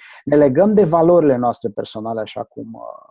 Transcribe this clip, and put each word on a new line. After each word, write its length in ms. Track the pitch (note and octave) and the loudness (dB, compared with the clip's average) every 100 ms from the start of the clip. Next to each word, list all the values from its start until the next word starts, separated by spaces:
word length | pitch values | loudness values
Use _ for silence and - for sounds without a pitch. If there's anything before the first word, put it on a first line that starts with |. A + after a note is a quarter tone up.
| - - | -14 -12
ne 120 | - D3 | 0 2
legăm 380 | C#3+ C3 G3+ | 4 4 2
de 100 | G#3+ | 4
valorile 520 | F3+ E3+ E3 F3 D3+ B2 | 2 2 4 4 4 2
noastre 340 | B2 A2+ A2+ | -2 -4 -8
personale, 520 | G#2 G#2+ A2+ A2 A2+ | -10 -12 -10 -8 -8
așa 220 | G#2+ A#2 | -8 -10
cum, 200 | A#2 - A2+ | -12 -14 -16
uh, 360 | A2+ A#2 - _ | -16 -18 -20 _